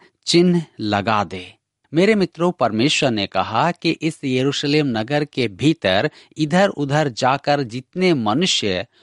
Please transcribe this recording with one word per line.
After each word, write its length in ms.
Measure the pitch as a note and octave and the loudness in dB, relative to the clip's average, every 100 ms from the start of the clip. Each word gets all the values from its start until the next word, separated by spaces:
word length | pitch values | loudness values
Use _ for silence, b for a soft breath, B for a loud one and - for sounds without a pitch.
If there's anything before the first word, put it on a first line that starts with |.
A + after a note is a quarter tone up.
| b b - | b b 0
चिन्ह 400 | E3+ F3+ F3 D3+ - | 2 4 2 -2 -8
लगा 440 | G#2+ G2+ G2 G#2+ | -2 -2 0 0
दे।" 300 | F#2 F#2 F#2 - _ _ - | -2 -8 -14 -20 _ _ -6
मेरे 200 | D3 G3 | 0 2
मित्रों, 380 | G#3+ F3+ - F3 | 2 0 -2 -2
परमेश्वर 580 | - A#2 G#2+ C#3 - C#3 | 0 0 2 0 2 0
ने 160 | A2 G2 | 0 -2
कहा 460 | F#2+ F#2 A2 D#3+ | -2 -2 0 -2
कि 180 | - E3 | -2 -4
इस 300 | - D#3 - | -2 -4 -4
यरूशलेम 640 | C#3 B2+ C3+ C#3+ D3 D3+ C#3+ | -2 0 0 -2 0 0 0
नगर 380 | A2 A2+ D3 | -2 -2 -2
के 240 | D3 - A#2 | -2 -4 -4
भीतर 600 | F#2 C#3+ D#3+ F#2+ F#2+ D3 B B B | 0 0 2 0 0 0 B B B
इधर-उधर 720 | D3+ F3+ G3 - C#3+ D3 D3 | 0 2 2 0 -2 0 -2
जाकर 540 | A2+ B2+ C#3 - D3 | 0 0 0 0 -2
जितने 520 | B2 A#2+ - F3+ F#3 | -2 -8 -10 -2 0
मनुष्य 720 | D3+ G#2+ B2+ F3+ - G#2 F2+ - b | 2 0 0 0 0 -2 -2 -6 b